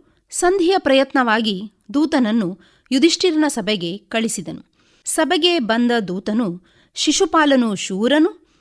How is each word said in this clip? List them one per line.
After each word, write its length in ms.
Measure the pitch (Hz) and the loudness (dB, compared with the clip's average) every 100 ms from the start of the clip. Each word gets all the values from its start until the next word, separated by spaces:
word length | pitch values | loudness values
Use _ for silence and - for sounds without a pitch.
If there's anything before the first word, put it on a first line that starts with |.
| _ _ _ | _ _ _
ಸಂಧಿಯ 440 | - 359 392 339 381 | -2 0 2 2 2
ಪ್ರಯತ್ನವಾಗಿ 960 | 320 269 269 277 240 220 220 185 214 _ - | 2 2 2 0 0 0 0 -4 -8 _ -6
ದೂತನನ್ನು 640 | 277 302 294 220 226 180 190 _ _ - | -2 0 2 0 0 -2 -6 _ _ -4
ಯುಧಿಷ್ಠಿರನ 520 | 262 330 - 370 311 302 | 2 2 2 0 2 0
ಸಭೆಗೆ 500 | 240 180 214 170 196 | 0 -2 -2 -4 -8
ಕಳಿಸಿದನು. 720 | - 226 226 - 165 160 - _ _ _ | -6 -4 -4 -6 -10 -14 -16 _ _ _
ಸಭೆಗೆ 540 | - - 294 359 349 339 | -6 -2 0 2 2 0
ಬಂದ 340 | 214 226 240 233 185 | 0 0 2 0 -2
ದೂತನು 520 | 185 208 214 214 175 _ _ _ | -6 -4 -2 -2 -6 _ _ _
"ಶಿಶುಪಾಲನು 800 | - 320 - 359 330 294 269 233 | -6 -2 0 0 2 2 2 2
ಶೂರನು, 720 | 196 - 190 233 294 339 - _ _ | -2 -6 -2 2 2 2 -2 _ _